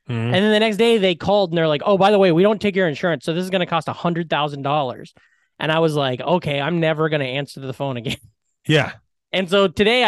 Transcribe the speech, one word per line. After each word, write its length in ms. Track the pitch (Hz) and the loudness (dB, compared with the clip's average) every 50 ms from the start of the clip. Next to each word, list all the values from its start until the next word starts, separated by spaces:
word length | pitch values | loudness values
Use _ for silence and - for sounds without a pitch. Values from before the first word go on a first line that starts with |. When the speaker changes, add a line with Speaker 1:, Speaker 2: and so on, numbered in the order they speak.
| _ - | _ -8
Speaker 1:
Mm-hmm. 260 | 120 113 113 120 131 | -6 -4 -2 0 0
Speaker 2:
And 0 | |
then 180 | 185 208 214 | 2 2 4
the 80 | 214 214 | 4 2
next 160 | 220 226 208 | 2 0 0
day 220 | 185 233 233 233 220 | 2 2 2 4 4
they 160 | 190 185 175 | 2 0 0
called, 360 | - - 190 202 208 196 165 | 0 0 0 2 2 2 0
and 80 | 165 170 | 0 0
they're 100 | 165 156 | 0 0
like, 140 | 151 143 - | 0 0 0
"Oh, 140 | 202 202 180 | 2 2 4
by 120 | 190 202 | 4 4
the 80 | 214 196 | 4 6
way, 120 | 196 185 | 6 6
we 100 | 156 165 | 6 4
don't 180 | 190 208 220 180 | 4 4 2 0
take 160 | - 208 175 | -2 -2 0
your 120 | 190 185 165 | 0 0 0
insurance, 360 | - - - 175 160 131 - | -2 -2 -2 -2 -2 -2 -4
so 100 | 175 156 | -4 -4
this 80 | 175 185 | -4 -4
is 60 | 190 | -2
gonna 160 | 185 185 175 | -2 -2 -2
cost 220 | - 170 165 - 135 | -2 -2 -4 -4 -4
a 40 | |
hundred 380 | 113 - - 175 170 170 175 156 | -6 -4 -4 -2 -2 -4 -4 -4
thousand 320 | - 143 147 151 143 139 | -2 -2 -2 -2 -4 -6
dollars." 500 | 135 139 147 151 139 123 113 113 - - - _ _ _ _ _ _ _ _ - | -4 -2 -2 -2 -2 -4 -6 -10 -16 -20 -20 _ _ _ _ _ _ _ _ -6
And 140 | 147 151 | -4 -2
I 80 | 156 165 | 0 2
was 140 | 165 160 147 | 2 2 0
like, 240 | 147 139 131 127 117 | 0 -2 -2 -2 -4
"Okay, 400 | - - 175 175 - 156 143 143 | -2 -2 -2 0 0 -2 -4 -4
I'm 180 | 139 151 175 170 | -2 -2 -2 0
never 280 | 160 160 160 151 160 156 | 0 0 0 0 -2 -2
gonna 160 | 156 147 135 | -2 -2 -4
answer 360 | 127 127 139 143 - - 151 | -4 -6 -6 -8 -8 -10 -12
the 120 | 135 131 | -12 -12
phone 240 | 131 - 143 139 127 | -8 -8 -6 -6 -6
again." 200 | 120 110 - - - | -6 -6 -8 -8 -10
<laughs> 60 | - - _ _ _ _ _ _ _ - | -12 -20 _ _ _ _ _ _ _ 2
Speaker 1:
Yeah. 260 | 151 147 120 - - - _ _ _ _ _ _ | 2 2 2 0 -6 -16 _ _ _ _ _ _
Speaker 2:
And 160 | - 180 190 160 | -6 -4 -2 0
so 200 | 190 202 196 185 | 2 2 2 2
today 340 | - - 202 214 240 254 240 | 2 0 2 2 2 2 2